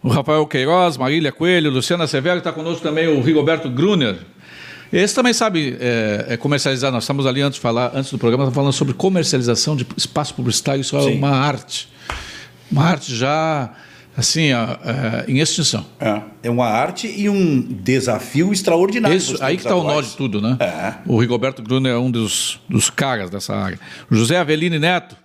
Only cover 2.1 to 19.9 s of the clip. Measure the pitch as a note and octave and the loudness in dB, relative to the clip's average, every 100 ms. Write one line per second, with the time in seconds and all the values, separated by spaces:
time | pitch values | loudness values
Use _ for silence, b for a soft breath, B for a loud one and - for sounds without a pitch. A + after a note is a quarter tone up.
2.1 | C#3+ C#3 F3+ E3+ D#3 D#3+ E3 E3 D#3 E3 | 0 0 0 -2 -6 -6 -4 -2 0 2
3.1 | D3 B2+ D#3 D3+ E3 C#3+ B2 F3+ G3 B2 | 2 4 4 4 0 -2 0 2 2 2
4.1 | F2+ - - B B B B B - G3 | -2 -12 -20 B B B B B 0 2
5.1 | - B3 A#3 A3 F3 C#3 B2 B2 A#2 A2 | 2 2 2 0 0 -2 -2 0 0 0
6.1 | G#2 A2+ A#2 C#3+ C#3+ C#3+ C3 C3+ B2 - | -2 -2 -2 0 0 0 0 0 -2 -2
7.1 | C#3 C3+ C3 C#3+ C3+ B2 A#2 B2 C3+ C3 | 0 0 0 -2 0 -2 0 0 -2 -4
8.1 | B2 A#2 B2 C3+ B2+ C#3 C3+ C#3 B2+ F#3+ | 0 2 2 2 2 0 2 0 0 0
9.1 | F#3 D3+ C3+ A#2+ A2+ - D3+ A#2+ - - | 2 2 0 2 0 0 -2 -4 -6 -4
10.1 | - D3 - B2 - - C#3 C3 C#3+ C#3 | -2 -4 -4 -2 -2 0 -2 -2 0 0
11.1 | C#3 C#3 C3+ C#3+ A#2 - - - B B | 2 2 2 2 -2 -6 -10 -12 B B
12.1 | B B B B - - A2+ E3 E3 C#3 | B B B B -20 -2 2 2 0 -4
13.1 | A#2+ C3 D#3 D#3+ D3+ A#2 B B B B | -2 0 0 0 -2 -4 B B B B
14.1 | - A#2+ D#3+ D#3 B2 A2 - - B2 A2+ | -4 -2 2 2 2 0 -4 -4 -2 -2
15.1 | A#2 - C3 D#3 - D3 - E2 - A#2+ | -4 -2 0 0 0 -2 -2 -6 -6 -2
16.1 | G#2 A2 - A#2 A#2+ A#2+ G#2+ C#3+ - A3+ | -2 -6 -10 -4 0 2 2 0 -4 -8
17.1 | G#3 G3+ G3+ F3 C3+ B2 A#2 F#2+ C3 B2 | -2 0 2 2 2 0 -4 0 2 2
18.1 | G#2+ - C#3 F3+ G3 - E3 F#3+ A3+ A3 | -2 -2 0 2 2 2 4 2 2 2
19.1 | F3+ - - C3+ F3+ A#2+ F#3 D#3 | 2 0 -2 -2 -2 0 0 2